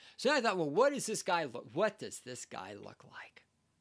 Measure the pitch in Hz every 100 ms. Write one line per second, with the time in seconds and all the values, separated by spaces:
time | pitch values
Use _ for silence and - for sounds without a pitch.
0 | - - 254 294 226 190 151 156 277 277
1 | 190 214 - 175 147 113 117 123 214 214
2 | 110 - 127 123 - - 95 101 104 -
3 | - - - - _ _ _ _